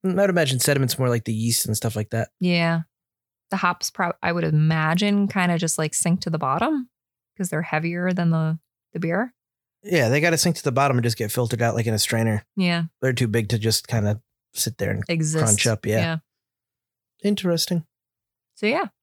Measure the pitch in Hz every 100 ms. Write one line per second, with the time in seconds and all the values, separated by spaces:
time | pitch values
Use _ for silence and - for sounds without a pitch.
0 | 190 180 202 175 143 131 - 139 131 -
1 | 127 120 113 110 117 117 - 107 113 107
2 | 107 113 - _ 180 175 165 165 160 _
3 | _ _ _ _ _ 190 180 185 - -
4 | 175 - - 170 160 156 156 160 156 175
5 | 202 202 202 196 180 170 165 - 156 -
6 | 170 180 - 165 135 143 254 302 247 _
7 | _ _ _ - 180 156 151 156 165 175
8 | 180 180 170 160 160 160 _ _ _ 160
9 | 165 180 247 _ _ _ _ _ 208 175
10 | 117 143 170 160 180 160 147 123 139 123
11 | 117 110 107 - 117 113 117 113 117 107
12 | - 113 113 104 _ - 180 170 165 _
13 | 131 120 120 113 104 117 110 107 - 117
14 | 104 107 _ _ _ - - - 101 101
15 | 101 165 156 160 117 104 120 110 - 107
16 | 165 160 _ _ _ _ _ _ _ _
17 | _ _ 202 208 185 165 - 175 - _
18 | _ _ _ _ _ _ 208 302 311 _